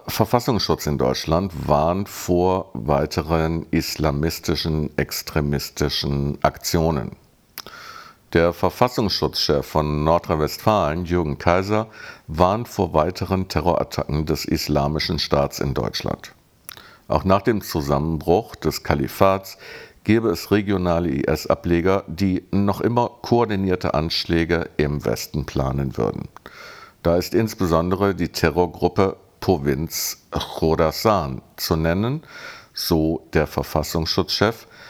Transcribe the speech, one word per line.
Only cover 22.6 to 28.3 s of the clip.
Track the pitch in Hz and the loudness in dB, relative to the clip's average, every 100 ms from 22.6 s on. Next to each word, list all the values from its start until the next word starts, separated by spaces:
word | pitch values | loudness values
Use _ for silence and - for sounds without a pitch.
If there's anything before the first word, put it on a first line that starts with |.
| 98 - | 2 0
immer | 110 120 120 - | 0 0 -2 -4
koordinierte | - 120 110 98 95 90 - 76 | 0 2 2 0 0 0 0 0
Anschläge | 80 - - 82 82 85 - - | 0 -2 0 0 2 0 -2 -2
im | 73 73 | 0 0
Westen | 57 60 - 76 71 | -2 -2 -4 -6 -4
planen | 69 67 67 67 62 | -2 -2 -2 -4 -2
würden. | 52 50 - - - - - - - _ | -4 -4 -10 -16 -20 -20 -20 -20 -20 _
Da | 85 87 | 2 2
ist | - | 2
insbesondere | 98 110 - 90 80 90 95 101 | 0 0 0 2 2 2 2 2
die | 87 | 0
Terrorgruppe | 85 | -4